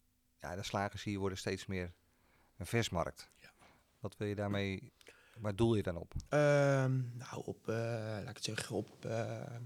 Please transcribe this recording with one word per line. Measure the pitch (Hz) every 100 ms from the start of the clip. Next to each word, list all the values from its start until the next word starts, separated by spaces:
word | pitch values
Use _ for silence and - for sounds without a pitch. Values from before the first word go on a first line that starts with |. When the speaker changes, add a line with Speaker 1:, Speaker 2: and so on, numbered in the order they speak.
| _ _ _ _
Speaker 1:
ja, | 73 90
de |
slagers | - 104 101 98
hier | 107 101
worden | 98 95
steeds | 101 95 -
meer | 92 87 - _ _ _ _ _ -
een | -
versmarkt. | 117 110 85 69 - - _
Speaker 2:
Ja. | - _ - _ _ _
Speaker 1:
Wat | 101 -
wil | 104
je | 101
daarmee, | 101 101 98 95 - - - - _ -
waar | 107 98
doel | 117 110
je |
dan | 92 85
op? | - - -
Speaker 2:
Ehm, | 147 147 143 139 135 131 131 123 120
nou, | 123 - -
op, | 98 -
eh, | 113
laat | 117 113 110 104 92
ik | 107
het |
zeggen, | - 110 - 101
op, | 107 - -
eh, | 113 113 113 - 117